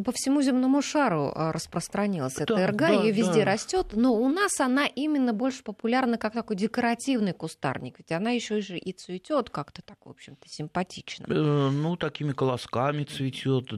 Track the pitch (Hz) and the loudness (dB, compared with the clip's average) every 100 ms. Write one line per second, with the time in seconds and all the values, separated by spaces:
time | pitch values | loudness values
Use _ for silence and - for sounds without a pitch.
0 | 196 240 269 285 277 254 254 277 269 302 | -4 -2 2 2 4 4 4 2 2 2
1 | 262 160 143 - 160 160 - 175 - - | 2 2 0 0 -2 -2 -4 -6 -4 -2
2 | 208 180 131 - 147 214 185 208 214 208 | 0 0 -4 -4 0 2 2 2 4 4
3 | 220 208 202 196 190 214 - 370 359 208 | 4 2 4 4 4 0 0 -2 0 2
4 | 254 214 262 330 403 - 262 262 285 - | 2 4 2 2 0 0 2 2 0 -2
5 | 302 294 254 208 262 254 - 202 226 254 | 0 2 2 2 -2 -2 -10 -6 0 2
6 | 247 233 220 240 220 196 214 - 240 233 | 2 0 -2 -4 -4 -2 0 0 0 0
7 | 277 254 202 165 160 - 139 - 127 - | 0 2 0 -2 -8 -6 -4 -4 -8 -12
8 | - 165 220 240 - 214 202 180 185 - | -6 -2 0 -2 -2 -4 -2 -6 -8 -10
9 | - 185 - 302 - - - - - 202 | -10 -10 -2 -2 -2 -6 -10 -14 -20 -20
10 | - - - 139 - - 151 180 190 - | -20 -20 -20 -20 -18 -12 -6 -4 -4 -8
11 | - - - 147 151 147 139 139 160 175 | -16 -14 -2 2 4 4 2 2 0 -2
12 | 156 - 147 135 135 123 - 113 139 147 | -4 -4 -4 0 0 0 -4 -2 0 -2
13 | 143 - 135 - 135 131 127 | -6 -4 -4 -2 0 0 0